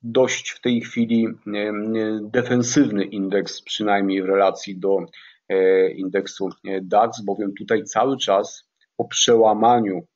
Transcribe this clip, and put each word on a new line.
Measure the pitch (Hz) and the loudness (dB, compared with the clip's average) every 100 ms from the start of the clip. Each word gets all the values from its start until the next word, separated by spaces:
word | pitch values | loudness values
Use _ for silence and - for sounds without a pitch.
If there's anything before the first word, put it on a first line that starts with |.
dość | 117 117 127 - - | -2 2 2 0 -8
w | - | -6
tej | - 120 | -2 -2
chwili, | 113 - 113 113 113 110 107 | -2 -2 2 2 0 -4 -8
e, | 104 | -4
e, | 104 107 110 113 107 107 | -4 -4 -4 -2 -2 -4
defensywny | 107 123 113 123 120 151 131 104 | -2 -2 0 0 2 2 2 2
indeks, | 95 104 95 98 92 - | -4 -4 -2 -2 -2 -10
przynajmniej | - - 107 101 98 95 | -10 -4 0 0 2 -2
w | 92 | 2
relacji | 98 98 95 - 92 | 4 4 0 -10 -6
do, | 98 98 87 - - _ _ | 0 0 -2 -16 -20 _ _
e, | 95 95 95 92 | 2 4 4 4
indeksu, | - 92 98 95 - 95 90 | 0 -4 -4 -4 -6 -8 -8
e, | 95 95 | -8 -8
dax, | 95 101 113 - | 0 2 2 -2
bowiem | 101 98 101 95 | -8 -4 -6 -8
tutaj | 104 110 | -2 -2
cały | 110 110 127 131 | -2 -2 0 0
czas | 117 98 104 - _ _ _ _ | 0 0 0 -10 _ _ _ _
po | 113 | -6
przełamaniu | - - 117 110 104 113 120 107 92 85 | -2 2 6 4 4 4 4 2 -4 -10